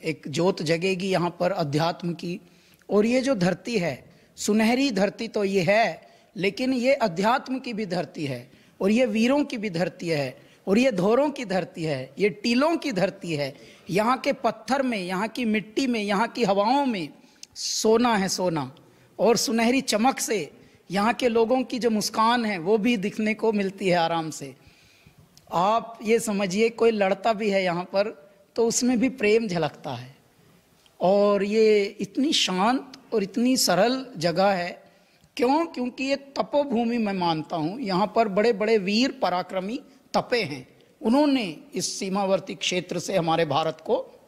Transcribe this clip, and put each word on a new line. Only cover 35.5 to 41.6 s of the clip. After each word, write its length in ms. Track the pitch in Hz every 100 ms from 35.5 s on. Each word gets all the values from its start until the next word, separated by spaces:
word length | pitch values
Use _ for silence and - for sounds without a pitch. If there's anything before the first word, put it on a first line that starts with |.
| 294 330
क्योंकि 380 | 254 247 -
ये 120 | 269 277
तपोभूमि 840 | - - 190 294 285 226 233 240
मैं 160 | 208
मानता 420 | 196 175 160 147 170
हूँ, 240 | 151 226
यहाँ 340 | 214 180 208 226
पर 120 | 220
बड़े-बड़े 500 | 190 226 202 214 226
वीर 420 | 185 214 269 -
पराक्रमी 580 | 185 175 180 190 190 262 - - _
तपे 280 | 202 - 247
हैं, 240 | 170 139 127 _ _ -
उन्होंने 560 | 240 262 302 269 196 147